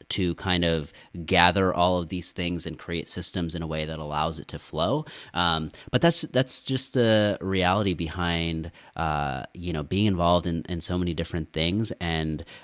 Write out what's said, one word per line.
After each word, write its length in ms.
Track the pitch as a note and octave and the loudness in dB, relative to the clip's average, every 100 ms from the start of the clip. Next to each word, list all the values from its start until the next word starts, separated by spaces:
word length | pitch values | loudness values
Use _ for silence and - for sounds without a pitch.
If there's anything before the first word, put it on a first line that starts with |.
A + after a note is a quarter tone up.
| - | -6
to 260 | - F#2 E2 | 0 0 0
kind 280 | F#2+ F2 | 0 2
of 300 | E2+ E2 D2+ - - F2+ D#2+ | 2 2 -2 -12 -16 -10 2
gather 480 | F2+ F2 F2+ F#2+ | 6 6 6 2
all 240 | F2 F2 F2+ | 4 4 2
of 100 | E2 | -2
these 220 | F2+ - | -6 -6
things 360 | - F2 F2 D#2 | -4 -4 -4 -6
and 100 | D2+ | -10
create 300 | - E2+ - | -6 -6 -6
systems 480 | - F2+ F#2 E2+ E2 | -6 -4 -2 -2 -2
in 80 | |
a 40 | D#2+ | -4
way 180 | D#2 D#2 | -4 -4
that 120 | D#2 | -6
allows 400 | D2+ D2 D#2+ D#2+ | -4 -2 -2 -2
it 80 | - | -8
to 100 | D#2 | -12
flow. 460 | - D#2 F#2 C#3+ D#3 - - | -6 -2 0 0 -4 -14 -8
Um, 380 | - F2 D#2+ D#2 - - | -2 0 0 -4 -10 -2
but 100 | B2 | 2
that's, 200 | E3+ E3 | 4 2
that's 400 | - B2 C3 - | 0 0 0 -2
just 300 | - C3 - | -2 -2 0
the 460 | C3 A#2 A2 G#2 G2 | 2 4 4 4 0
reality 540 | F#2+ F#2+ F2+ G2 G2+ E2+ | 0 2 4 4 2 0
behind, 760 | D#2+ F2 F2 E2+ E2 E2 D#2+ - - - | -2 -2 -2 0 -2 -2 -6 -12 -14 -4
uh, 480 | D#2+ D2+ C#2+ C2 - - | -2 0 -2 -4 -8 -10
you 180 | F2 | -6
know, 80 | D#2+ | -4
being 240 | C#2+ F#2+ G#2+ | -2 2 2
involved 400 | F2+ E2+ F2 F2+ | 4 4 4 4
in, 180 | E2 - | -2 -4
in 100 | F2 | -6
so 140 | - F2+ | -2 -2
many 180 | F2+ D#2+ | -2 -2
different 380 | E2+ F2+ D#2+ | -4 -4 -4
things. 380 | D#2 E2 G2 A2 - | -2 0 0 -2 -4
And, 460 | E2+ D#2+ D#2+ D2+ D#2+ - | -4 -2 -2 -4 -8 -18